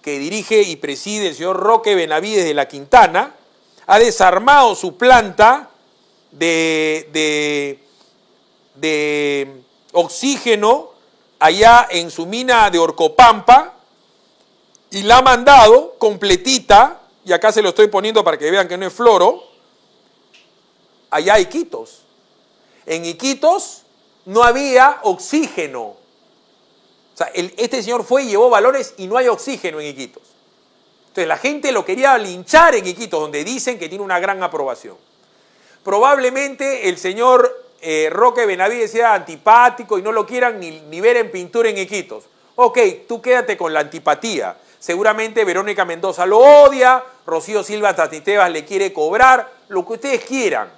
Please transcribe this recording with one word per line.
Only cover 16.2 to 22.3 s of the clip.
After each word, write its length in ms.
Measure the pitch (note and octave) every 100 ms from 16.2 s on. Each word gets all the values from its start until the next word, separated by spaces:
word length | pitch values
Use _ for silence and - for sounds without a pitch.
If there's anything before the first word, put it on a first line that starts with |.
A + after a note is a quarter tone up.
| G3+ F#3 C4+ C4 - G3+ C4+ - _ _
y 80 | F#3
acá 200 | F3 G#3+
se 100 | A3
lo 60 | G#3
estoy 180 | F3 G#3+
poniendo 380 | G3 G#3+ G#3+
para 120 | E3+ D3+
que 140 | D3+
vean 160 | F#3+ F#3
que 100 | F3+
no 120 | F#3+
es 40 |
floro, 520 | F#3 A#3+ G3 F3+ - - _ _ _ _ _ _ _ _ _ _ _ _ _ _ _ _
allá 240 | - F3
a 40 | G#3+
Iquitos. 640 | F3+ - E3 - A2+ - _ _ _